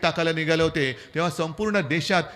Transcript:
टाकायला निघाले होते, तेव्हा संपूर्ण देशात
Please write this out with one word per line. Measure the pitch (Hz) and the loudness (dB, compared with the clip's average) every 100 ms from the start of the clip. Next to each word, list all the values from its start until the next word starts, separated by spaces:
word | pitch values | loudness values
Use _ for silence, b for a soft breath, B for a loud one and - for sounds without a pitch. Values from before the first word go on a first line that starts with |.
टाकायला | 170 165 165 | 0 0 0
निघाले | 160 156 160 | 0 2 2
होते, | 160 160 135 123 B | 2 2 -2 -4 B
तेव्हा | 151 170 | -2 -2
संपूर्ण | 165 160 160 214 202 | -2 -4 -2 0 0
देशात | 135 165 156 180 - | 2 0 2 0 0